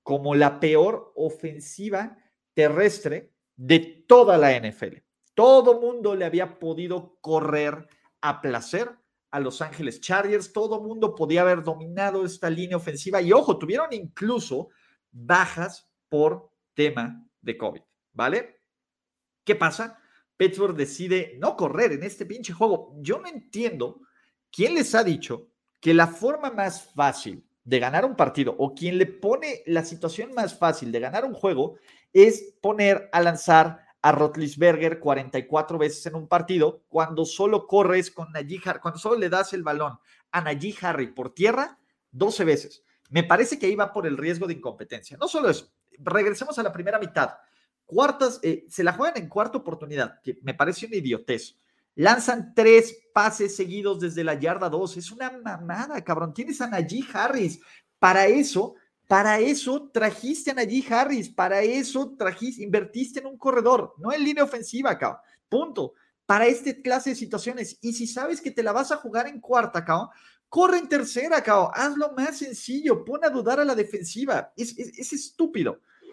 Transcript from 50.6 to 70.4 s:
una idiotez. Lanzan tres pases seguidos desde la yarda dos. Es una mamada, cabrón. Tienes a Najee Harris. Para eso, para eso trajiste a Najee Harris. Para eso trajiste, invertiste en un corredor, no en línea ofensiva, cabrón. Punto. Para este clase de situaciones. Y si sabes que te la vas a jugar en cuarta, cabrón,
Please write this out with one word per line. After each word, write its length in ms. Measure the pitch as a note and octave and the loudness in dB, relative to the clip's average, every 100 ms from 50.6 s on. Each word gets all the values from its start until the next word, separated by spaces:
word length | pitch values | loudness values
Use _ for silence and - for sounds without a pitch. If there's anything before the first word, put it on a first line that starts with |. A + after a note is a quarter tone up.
| D3 F3+ A3+ | -2 -2 -6
una 100 | G#3+ | -6
idiotez. 600 | C3+ A2 A#2 A#2 - _ _ _ _ - | -4 -4 -4 -6 -6 _ _ _ _ 0
Lanzan 580 | F3 A#3+ A#3 A#3 - - | 4 4 2 -4 -4 4
tres 420 | A3 A3+ A3+ - _ | 8 8 8 -4 _
pases 400 | - G#3+ G#3+ G3+ | 0 0 0 -4
seguidos 460 | G3+ F#3 G3 G3+ F#3 | -4 -6 -4 -4 -4
desde 240 | F3 D#3+ | -6 -4
la 120 | D#3+ D3+ | -4 -2
yarda 340 | D3+ F#3 F#3 | -2 -2 -4
dos. 260 | D3+ F#3 F3 | -4 -6 -8
Es 160 | E3+ | -14
una 180 | A3+ B3+ | -12 -12
mamada, 720 | B3+ A3+ F3+ E3+ F3+ C4+ C#4+ - | -12 -12 -12 -10 -10 -8 -8 -4
cabrón. 280 | D#3+ E3 | -4 -4
Tienes 280 | D3+ C#4 C#4+ | -8 -8 -6
a 60 | A#3+ | -6
Najee 360 | G3+ D#3 A3 C#4 | -4 -4 -6 -8
Harris. 480 | G3 A#3 C4+ F3+ - _ - _ - | -4 -2 0 -2 -6 _ -20 _ 0
Para 280 | F#3 F#3+ G3 | 4 6 6
eso, 480 | B3+ C#4+ F#3 A3 - _ _ - | 4 2 0 -2 -6 _ _ 2
para 320 | G3 G#3 G#3+ | 2 4 2
eso 500 | A#3+ C#4+ - C#4 C#4+ | 2 0 -2 -4 -4
trajiste 600 | A#3 G#3+ - B3 D4+ - | -2 -2 -2 -8 -6 -6
a 20 | |
Najee 320 | C4 G#3+ B3 C4 | -4 -2 -2 -2
Harris. 400 | A#3 C4+ C4+ F#3+ | 0 0 -2 -4
Para 340 | - F#3 G3 | -2 0 2
eso 520 | G#3+ C4 C4+ B3+ C4+ C4+ | 0 0 -4 -4 -6 -4
trajiste, 460 | G3+ F#3 A#3+ A#3+ | -4 -4 -8 -10
invertiste 560 | G3+ G3+ F#3+ A#3 B3+ C#4 | -2 -2 -2 -6 -8 -8
en 60 | C4+ | -12
un 120 | C4+ | -8
corredor, 560 | C4+ B3 A3+ B3 E3 - | -2 2 4 2 0 -8
no 160 | F#3+ | -6
en 100 | D4+ | -2
línea 220 | C#4+ D4 C#4+ | 0 0 -2
ofensiva, 520 | B3+ A3 A#3 C4+ F#3+ | -2 -10 -4 -2 -2
cabrón. 220 | A#2+ - _ _ - | -4 -6 _ _ -4
Punto. 440 | A#3+ D#4+ A#3 C3+ _ _ _ - | -4 -2 -6 -8 _ _ _ 0
Para 200 | G3+ A#3 | 4 4
este 360 | A#3+ C#4 B3+ | 2 -2 -6
clase 280 | B3+ B3+ C4+ | -2 -2 -2
de 80 | B3+ | -8
situaciones. 600 | A#3+ G#3+ A#3 B3 F#3+ - | -8 -8 -8 -10 -10 -10
Y 100 | A#3 | -10
si 160 | A#3 A#3 | -8 -8
sabes 320 | B3 C#4+ E4+ | -8 -6 -6
que 120 | - | -8
te 120 | B3+ | -4
la 80 | A3 | -2
vas 220 | G#3+ C4+ | -2 -2
a 20 | D4+ | -6
jugar 320 | C4+ A3 C4 | -6 -6 -6
en 140 | C#4+ | -8
cuarta, 420 | - A#3+ A3 E3+ | -2 0 0 -4
cabrón, 240 | E3+ E3+ A#3 _ _ _ | -2 -2 -4 _ _ _